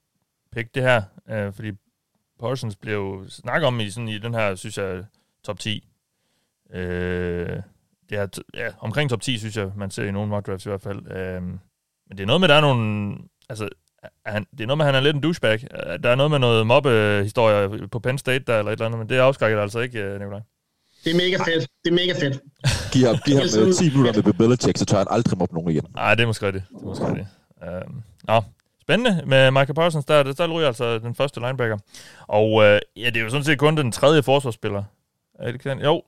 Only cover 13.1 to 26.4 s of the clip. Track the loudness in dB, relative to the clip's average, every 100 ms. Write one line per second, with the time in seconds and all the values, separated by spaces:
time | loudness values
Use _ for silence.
13.1 | -8 -14 _ -16 -10 -10 -12 _ _ -20
14.1 | _ -8 -8 -8 -8 -4 0 2 2 2
15.1 | 2 -2 0 0 0 -4 -12 -10 -2 2
16.1 | 2 4 4 4 4 4 4 4 4 4
17.1 | 2 0 2 4 4 0 -4 -10 -6 -4
18.1 | -4 -2 -2 0 -2 0 -2 -4 -4 -2
19.1 | 2 4 4 2 2 0 -4 -6 -6 -6
20.1 | -6 -10 -12 -16 _ _ _ _ _ -2
21.1 | 0 0 0 0 -2 -4 _ 0 0 0
22.1 | -2 -2 -4 -10 _ -2 -2 0 4 4
23.1 | 4 2 2 4 4 4 4 4 4 4
24.1 | 4 2 4 4 4 0 0 0 0 2
25.1 | 0 0 0 -2 -2 -2 -2 -4 -2 2
26.1 | 2 2 0